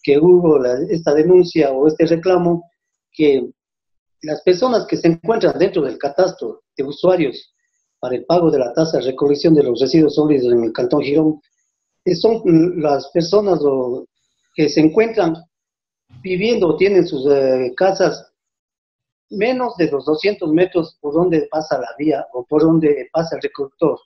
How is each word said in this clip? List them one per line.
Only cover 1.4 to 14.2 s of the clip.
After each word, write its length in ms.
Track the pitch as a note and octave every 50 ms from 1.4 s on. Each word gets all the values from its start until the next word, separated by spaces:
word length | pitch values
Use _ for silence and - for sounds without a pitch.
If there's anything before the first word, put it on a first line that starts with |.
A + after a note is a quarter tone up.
| F3 E3+ - D#3+ D3+ C3+
o 140 | C3+ C3 C#3+
este 200 | D#3 D#3 - E3
reclamo, 640 | D#3 E3+ E3 E3 F#3 F#3 F3 F3 E3+ E3+ E3+ - _ _ _ _ _ _ _ _ _
que 320 | _ - D#3 C#3+ C#3 C3 A#2+ A#2+ - _ _ _ _ _ _ _ _ _ _ _ _ _
las 200 | - D#3 D3+ -
personas 440 | - F#3 F3+ F3 B3 C4 A#3+ - -
que 100 | - D#3+
se 120 | - - E3+
encuentran 500 | E3+ E3 - F#3 A3+ A3 - D#3+ - C3+
dentro 240 | F3 G3 - F3+
del 160 | C#3+ C3 A2+ -
catastro 640 | - C#3 - - F#3 E3+ - - B2+ A2 - _ _ _ _
de 80 | - C3+
usuarios 720 | C#3 C#3+ - - F3+ F#3 F3 D3+ B2+ A2+ - - _ _ _ _ _ _ _ _ _ _ _
para 180 | - B2 B2+
el 80 | A#2+ -
pago 260 | - E3 F3 E3+ D#3+
de 80 | D3+ C3+
la 140 | B2+ -
tasa 260 | - D#3+ D#3+ D#3+ - C#3
de 60 | A#2
recolección 500 | C3 C3 - D3 C#3+ D3 C#3+ - E3+ D#3+
de 80 | D3
los 180 | C3 B2 A#2+ A#2
residuos 340 | C3+ B2+ - E3 D#3 C#3+ C#3+
sólidos 380 | D#3 D3+ D3+ D3+ C3+ B2 B2
en 120 | A#2+ A#2 A2+
el 80 | A2+
Cantón 300 | - - B2+ A#2+ D#3 D3
Girón, 380 | C#3+ C#3+ C#3+ D#3+ D#3 D#3 D3+ - _ _ _ _ _ _ _ _ _ _ _ _ _
eh, 100 | F3+ F3
son 280 | - - A3 A3+ A3 - F#3 E3 D#3+ E3 F3+ F3
las 340 | F3 D3 D3 C#3+ C3+ - -
personas 460 | _ F3 E3+ E3 F#3+ G#3 G#3 G3 F3 D3+
o, 440 | D3 C#3+ C3+ C3+ B2+ B2 B2 C3 - _ _ _